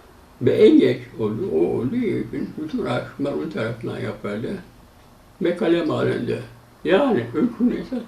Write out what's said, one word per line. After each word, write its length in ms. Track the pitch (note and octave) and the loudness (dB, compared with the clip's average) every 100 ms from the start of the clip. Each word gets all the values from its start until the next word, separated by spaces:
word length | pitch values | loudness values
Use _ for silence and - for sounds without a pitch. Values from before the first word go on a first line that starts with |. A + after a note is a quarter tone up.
| - - - - | -20 -20 -20 -2
Ve 100 | B2+ | 0
en 280 | - A3 D4+ | 6 8 8
geç 200 | B2 B2 - - | 6 2 -6 -4
oldu, 300 | G#2+ G#2+ F#3+ | -4 -2 -2
o 40 | - | 0
olduğu 380 | E2+ A2+ B2 A#3+ | 0 0 -2 -2
için 540 | A3+ - - - - - | -2 -2 -4 -6 -8 -8
bütün 280 | D#3 B3+ C#3 | -6 -4 -2
araştırmalar 500 | B2 - - C#3+ D3+ | -4 -6 -6 -4 -4
onun 140 | D#3 | -6
tarafından 500 | - A2+ A#2 B2 - | -4 -4 -6 -8 -8
yapardı. 580 | - - G#2 G#2 C3 G3 - - - - - - - - | -8 -8 -8 -6 -6 -8 -12 -20 -20 -20 -20 -20 -20 -4
Ve 160 | E3+ - | -2 0
kalem 340 | F3 E3+ D#3+ | 2 2 2
alındı. 520 | B2 B2+ A2 - A#2 - - - - | 0 0 0 -2 -4 -8 -18 -20 -8
Yani 420 | D3 F#3+ C#4 G3 A#2 C3+ | 2 4 4 2 0 0
öykünün 420 | A#3+ - A#3+ F3 | -2 2 0 0
esas 180 | F3 B3+ | -4 -8